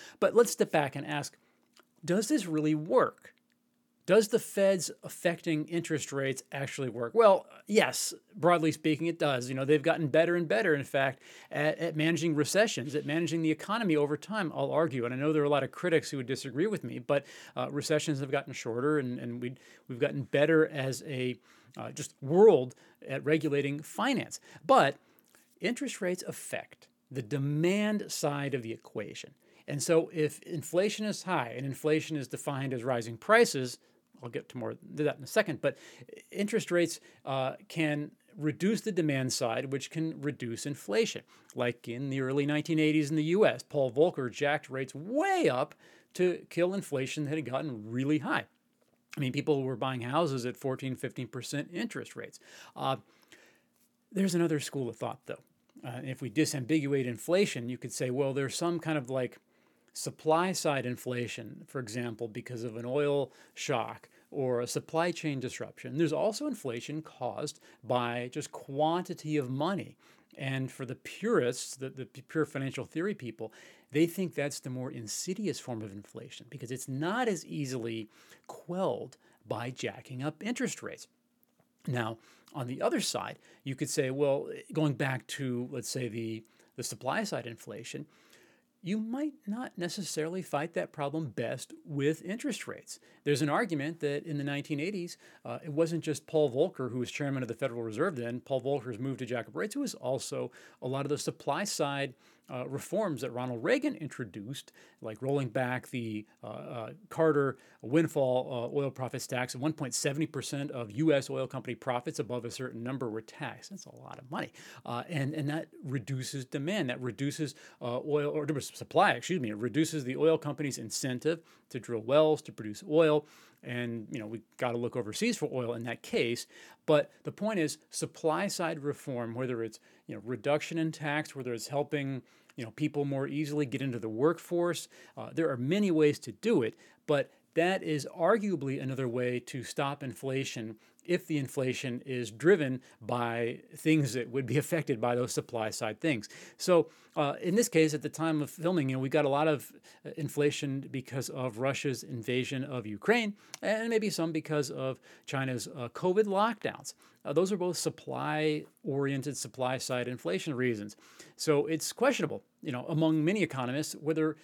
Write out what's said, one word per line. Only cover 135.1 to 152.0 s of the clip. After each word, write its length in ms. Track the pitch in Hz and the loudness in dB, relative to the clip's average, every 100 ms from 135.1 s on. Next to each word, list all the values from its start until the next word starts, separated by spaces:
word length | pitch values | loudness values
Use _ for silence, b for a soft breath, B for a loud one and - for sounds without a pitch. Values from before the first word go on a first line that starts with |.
| - | -12
uh, 120 | 110 | -6
there 160 | 135 160 | 0 0
are 80 | 127 | 0
many 320 | 127 196 202 | 2 4 4
ways 300 | 156 151 139 | 6 6 4
to 120 | - | -4
do 300 | 107 220 196 | -4 2 4
it, 140 | 110 - - _ - | 4 -2 -16 _ 0
but 240 | 143 131 _ _ 165 | 2 2 _ _ 2
that 260 | 170 190 | 4 2
is 260 | - 151 - - | 0 -2 -4 2
arguably 640 | 165 220 202 165 139 139 | 4 4 2 0 -2 -2
another 260 | 135 127 127 | -4 -2 -2
way 320 | 120 123 123 | 0 0 -2
to 240 | - 139 | -4 -8
stop 400 | 113 - 139 143 | -6 -2 -2 -2
inflation 720 | 135 - 135 131 135 127 110 107 _ _ - | -8 -6 -4 -2 -2 -6 -8 -10 _ _ -2
if 200 | 180 - | 0 0
the 100 | 151 | -2
inflation 640 | 131 - 131 131 135 123 - | -2 -2 0 -2 -4 -6 -4
is 260 | 127 117 | -4 -4
driven 500 | 113 156 196 139 127 - - | 2 6 6 4 -2 -6 -12
by 580 | 110 120 117 117 117 - - 151 | -2 0 0 0 -2 -4 -10 -2
things 380 | 156 156 139 | 4 4 4
that 160 | 123 120 | 0 -2
would 160 | 127 127 | -2 0
be 120 | 139 | 0
affected 420 | - 170 143 117 | 2 0 0 0
by 160 | 120 123 | 2 2
those 160 | 123 | 0
supply 360 | - - 117 110 | -2 -4 -2 -2
side 300 | - 113 107 | -2 -4 -2
things. 280 | 160 120 104 b b b | 0 0 -4 b b b
So, 320 | - 175 151 - - - | 4 6 4 -2 -8 -2
uh, 200 | 143 - | 0 0
in 140 | 175 202 | 2 2
this 140 | 226 | 4
case, 240 | 160 160 | 6 4
at 80 | 147 | 2
the 80 | 151 | -4
time 320 | - 160 156 | -4 0 0
of 80 | 139 | -2
filming, 400 | - 165 180 135 | -2 0 2 2
you 80 | 131 | 0
know, 20 | |
we 80 | 131 | 2
got 160 | 151 | 2
a 60 | 143 | 4
lot 180 | 139 156 | 4 4
of, 240 | 143 - - - - 147 | 2 -2 -18 -20 -18 -12
uh, 40 | - | -6
inflation 680 | 143 143 147 - 143 135 135 | -4 2 2 2 -2 -4 -6
because 380 | 131 - 135 120 | -8 -6 -6 -6
of 300 | 139 127 107 | -4 -4 -2
Russia's 440 | 131 123 143 123 | -2 0 -2 -4